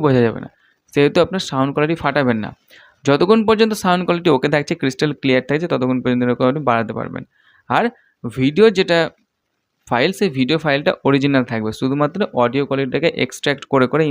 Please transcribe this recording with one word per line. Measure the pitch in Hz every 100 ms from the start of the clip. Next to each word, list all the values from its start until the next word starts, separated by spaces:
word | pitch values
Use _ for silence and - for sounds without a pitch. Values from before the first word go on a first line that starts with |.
| 151
বোঝা | 127 117
যাবে | - -
না। | _ _ _ _
সেহেতু | 143 143 175 165
আপনার | 185 -
সাউন্ড | 135 139
কোয়ালিটি | 139 151 165
ফাটাবেন | 147 143 127 113
না। | 104 - _ - - _ 139
যতক্ষণ | 143 180 226 214
পর্যন্ত | 214 226 208
সাউন্ড | 185 180 175
কোয়ালিটি | 170 175 131
ওকে | 147 151
থাকছে, | 143 165
ক্রিস্টাল | 135 - 151 139
ক্লিয়ার | 135 127 123
থাকছে, | 147 170
ততক্ষণ | 135 127 127
পর্যন্ত | 127 123 123
এরকম | 120 127
আপনি | 151 131
বাড়াতে | 117 110 113
পারবেন। | 90 87 - _ _ _ -
আর | 135 233 - _ _ 120 135
ভিডিও | 131 156 220 190
যেটা | 175 170 160 - _ _ _ _ _ _ -
ফাইল, | 120 156 190
সেই | 196 135
ভিডিও | 131 160
ফাইলটা | 156 139 156 - 135
অরিজিনাল | 139 143 135 123
থাকবে, | 113 110 110
শুধুমাত্র | 131 143 147 190 208 127
অডিও | 120 135 135
কোয়ালিটিটাকে | 135 135 143 165 -
এক্সট্র্যাক্ট | 127 - 147 143 -
করে | 139 123
করে | 151 156